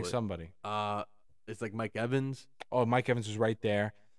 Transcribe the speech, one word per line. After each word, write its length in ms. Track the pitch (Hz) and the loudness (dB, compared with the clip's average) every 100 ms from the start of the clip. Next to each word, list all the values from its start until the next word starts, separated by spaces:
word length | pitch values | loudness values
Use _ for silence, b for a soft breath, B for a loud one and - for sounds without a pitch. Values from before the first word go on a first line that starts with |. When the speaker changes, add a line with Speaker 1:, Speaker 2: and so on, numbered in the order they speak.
Speaker 1:
Probably. 60 | 95 | 0
Speaker 2:
somebody. 400 | 123 110 87 82 - | -2 -2 -4 -8 -10
Speaker 1:
Uh, 400 | 104 107 104 101 - - - - - | -4 -2 0 -2 -6 -12 -20 -18 -14
it's, 140 | 107 | -8
like, 120 | 110 | -6
Mike 220 | 110 110 107 | -4 -4 -2
Evans. 520 | 120 135 135 135 - - - | 0 0 0 -4 -12 -20 -2
Speaker 2:
Oh, 140 | 123 117 | 2 4
Mike 220 | 123 120 | 4 4
Evans 200 | 120 107 | 0 0
is 100 | 107 | 0
right 220 | 113 110 | 2 2
there. 320 | 110 104 107 - - | 2 2 2 -4 -16